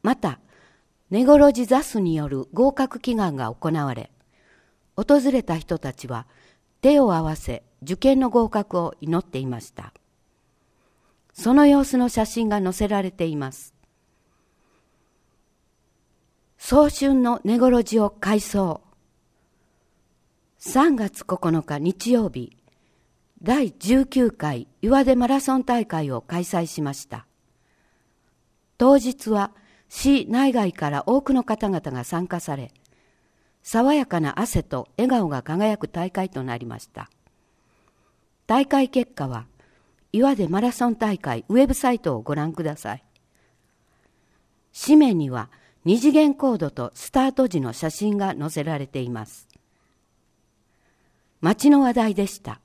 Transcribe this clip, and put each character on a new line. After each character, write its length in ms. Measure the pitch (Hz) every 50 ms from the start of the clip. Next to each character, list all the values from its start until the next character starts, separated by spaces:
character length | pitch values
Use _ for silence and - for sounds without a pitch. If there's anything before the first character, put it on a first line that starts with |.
ま 140 | - 214 254
た、 220 | - - 165 127 _ _ _ _ _ _ _ _ _ _ _ _ _ _ _
根 160 | 185 214 254
来 280 | 262 294 285 294 285
寺 140 | 233 233 247
座 160 | 202 254 269
主 180 | - - - 220
に 140 | 190 170 160
よ 140 | 156 147 143
る 180 | 139 131 135 _
合 200 | - 190 254 277
格 260 | 269 - 269 254 - 247
祈 180 | - 254 233
願 200 | 214 202 170 143
が 180 | 135 123 110 120
行 140 | _ - 160
わ 260 | 160 156 143 135 123
れ、 160 | 113 - _ _ _ _ _ _ _ _ _ _ _ _ _ _ _ _ _ _
訪 240 | - 220 - 285 294 247 277
れ 120 | 262 247
た 160 | - - 165 160
人 200 | - - 175 156
た 140 | - 135
ち 160 | 123 - - 123
は 180 | 123 113 120 _ _ _ _ _ _ _ _ _ _ _
手 200 | - 262 294 285
を 140 | 269 214 175
合 80 | 165
わ 140 | 160 156 156
せ 260 | - - - 120 - _ _ _ _
受 140 | 139 143 185
験 220 | - - 269 269 262
の 120 | 262 240
合 180 | - 240 226 214
格 300 | - 214 202 _ - 180
を 160 | 170 160 - _
祈 240 | 151 156 165 175 -
っ 0 |
て 140 | - - 131
い 80 | 135
ま 140 | 131 123 113
し 120 | - -
た。 200 | _ - - - _ _ _ _ _ _ _ _ _ _ _ _ _ _ _ _ _ _ _ _ _ _ _ _ _ _ _ _ _
そ 180 | - - 226
の 140 | 254 285 294
様 180 | 285 285 285 269
子 140 | - - 247
の 100 | 247 240
写 160 | - 226 220
真 240 | 220 - 226 226 214
が 140 | 208 208
載 100 | 190 180
せ 160 | 180 - 214 196
ら 140 | 214 202
れ 80 | 190 185
て 160 | 180 - 170
い 100 | 165 151
ま 160 | 147 139 135
す。 220 | - - - - _ _ _ _ _ _ _ _ _ _ _ _ _ _ _ _ _ _ _ _ _ _ _ _ _ _ _ _ _ _ _ _ _ _ _ _ _ _ _ _ _ _ _ _ _ _ _ _ _ _ _ _ _ _ _ _ _
早 320 | _ - - 247 285 302 294
春 260 | - - 269 277 269
の 260 | 262 247 240 240 - -
根 140 | 202 226 240
来 260 | 254 254 247 240 220
寺 220 | - 214 226 208
を 40 | 202
改 300 | - - - 185 220 214
装。 400 | 202 - - 202 190 175 156 - _ _ _ _ _ _ _ _ _ _ _ _ _ _ _ _ _ _ _ _ _ _ _ _ _ _ _ _ _ _ _ _ _ _ _ _
三 380 | - - - 254 294 339 277
月 280 | 233 214 196 - - -
九 380 | - 185 - - 170 160 160
日 160 | - - 151 143
日 340 | 151 175 185 - - 226
曜 180 | 247 233 220 175
日、 260 | 127 131 120 - _ _ _ _ _ _ _ _ _ _ _ _ _ _ _ _ _ _
第 280 | - 185 247 302 262 190
十 360 | - _ - 190 247 269 269
九 240 | 269 - 262 247 226
回 360 | 226 _ - 151 135 120 - _ _ _
岩 240 | - 220 262 269 269
出 100 | 262 262
マ 120 | 247 247
ラ 140 | 240 269 277
ソ 160 | 269 269 262 262
ン 40 |
大 220 | 254 - 247 240 214
会 260 | - 170 160 151 139
を 120 | 127 113
開 200 | - - 170 170
催 220 | 180 - - 175 170
し 160 | 156 - -
ま 140 | 151 139 139
し 120 | - -
た。 200 | _ 120 113 - _ _ _ _ _ _ _ _ _ _ _ _ _ _ _ _ _ _ _ _ _ _ _ _ _ _ _ _ _ _ _
当 180 | 240 262 277
日 320 | 277 226 254 254 - - 220
は 240 | 220 202 196 - _ _ _ _ _ _ _ _
市 360 | - - - 269 277 254 - -
内 220 | 220 254 277 269
外 200 | 240 240 208 180
か 160 | - - 156 147
ら 160 | 143 139 -
多 140 | - 240 277
く 140 | 269 - 269
の 100 | 254 240
方 240 | - 220 - - 202
々 240 | 190 160 - 151
が 100 | 127 127
参 240 | 123 - 180 165 180
加 140 | 180 180 170
さ 160 | - - 143
れ、 160 | 139 123 - _ _ _ _ _ _ _ _ _ _ _ _ _ _ _ _ _ _ _ -
爽 260 | - 226 247 269 302
や 120 | 294 262
か 140 | - 180 170
な 180 | 156 143 - -
汗 240 | 220 - - 170
と 240 | - _ - 127 - _ _
笑 140 | - 233 254
顔 180 | 262 240 196 156
が 140 | 143 127
輝 340 | - - 156 180 214 220 208
く 120 | 208 - -
大 240 | - 170 175 185
会 180 | - 196 185 185
と 140 | - 135 127
な 120 | 127 120
り 100 | 117 120
ま 120 | 117 113 110
し 100 | - _
た。 220 | _ - - _ _ _ _ _ _ _ _ _ _ _ _ _ _ _ _ _ _ _ _ _ _ _ _ _ _ _ _
大 180 | - 220 262 277
会 240 | 269 294 277 269 254
結 220 | - 254 240 _
果 160 | _ - 143
は、 220 | 131 123 113 120 _ _ _ _ _ _ _ _ _ _ _ _ _
岩 240 | - 214 254 277 277
出 100 | 202 190
マ 140 | 160 175 196
ラ 100 | 226 247
ソ 180 | - - 247 240
ン 60 | 220
大 240 | - 226 214 196 175
会 260 | - 147 120 117 - -
ウ 60 | 196
ェ 120 | 247 277
ブ 80 | 269 262
サ 160 | - - 247
イ 80 | 247 -
ト 160 | - 165 131
を 60 | 113
ご 140 | 113 - 147
覧 160 | 147 147 160
く 100 | 156 -
だ 140 | 165 151 151
さ 180 | - - 110 104
い。 100 | 123 _ _ _ _ _ _ _ _ _ _ _ _ _ _ _ _ _ _ _ _ _ _ _ _ _ _ _ _ _ _ _ _ _ _
紙 260 | _ - - - 302 302
面 200 | 302 254 202 165
に 120 | 147 135
は 200 | 127 117 107 - _ _ _ _ _ _ _
二 140 | 160 202 233
次 140 | 233 302
元 200 | 269 302 302 294
コ 200 | 277 285 277 269 233
ー 40 | 170
ド 120 | 160 143
と 220 | - - 120 - _
ス 160 | - - -
タ 120 | - 269
ー 100 | 262 269
ト 160 | 269 - 262 240
時 120 | 180 156
の 120 | 131 123
写 180 | 113 - - 156
真 260 | - - 208 214 202
が 200 | 202 196 190 - -
載 140 | 147 156
せ 100 | - 151
ら 160 | 143 160 160 143
れ 80 | 139
て 140 | - - 139
い 100 | 127 120
ま 160 | 120 110 110
す。 220 | - - - - _ _ _ _ _ _ _ _ _ _ _ _ _ _ _ _ _ _ _ _ _ _ _ _ _ _ _ _ _ _ _ _ _ _ _ _ _ _ _
街 280 | 165 165 220 - - 294
の 120 | 285 277
話 120 | 269 247 233
題 200 | 247 226 220 196
で 140 | 190 202 190
し 120 | - -
た。 200 | - - 107 -